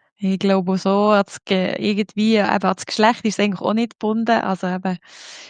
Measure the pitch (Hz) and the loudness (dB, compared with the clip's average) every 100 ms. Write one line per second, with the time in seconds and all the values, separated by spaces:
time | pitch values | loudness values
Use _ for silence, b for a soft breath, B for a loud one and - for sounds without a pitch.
0 | B - 196 190 196 190 180 185 190 196 | B -6 -4 0 2 0 0 -2 2 2
1 | 208 208 202 - - 190 185 - 202 202 | 4 4 2 -6 -4 -2 0 -2 -2 -2
2 | 208 208 214 220 190 202 185 185 - - | -2 0 2 2 2 0 0 -2 -6 2
3 | 214 233 220 196 208 185 - 214 233 - | 2 2 -2 0 -2 0 -2 0 -2 -4
4 | 214 220 226 226 - 190 185 185 185 180 | -4 -2 0 0 0 -2 -2 -4 -4 -6
5 | B B B B B | B B B B B